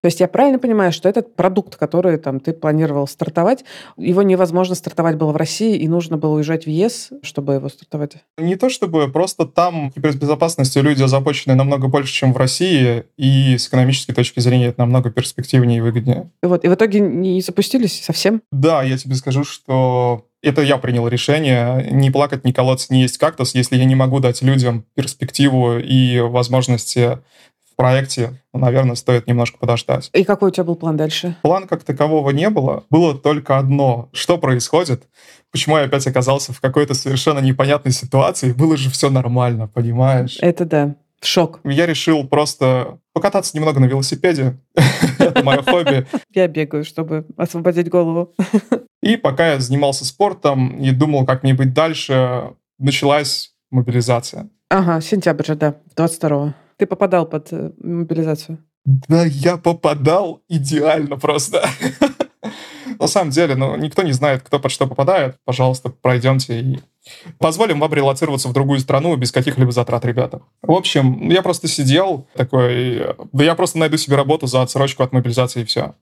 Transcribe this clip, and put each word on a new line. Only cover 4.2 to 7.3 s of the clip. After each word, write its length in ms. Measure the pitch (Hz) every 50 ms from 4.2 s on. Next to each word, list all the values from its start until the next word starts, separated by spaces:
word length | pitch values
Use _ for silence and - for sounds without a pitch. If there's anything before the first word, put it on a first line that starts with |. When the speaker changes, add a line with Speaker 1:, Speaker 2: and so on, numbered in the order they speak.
Speaker 1:
невозможно 520 | 202 196 185 180 185 170 165 180 185 180 185
стартовать 420 | 170 - - - - 165 165 160
было 160 | 151 160 151
в 40 | 147
России, 400 | 156 165 160 - - 214 226 208
и 120 | 160 156 160
нужно 280 | 165 175 170 160 165
было 200 | 151 151 156 151
уезжать 280 | 151 151 151 165 160 160
в 60 | 156
ес, 400 | 151 165 196 240 240 - - - 254 285
чтобы 320 | - -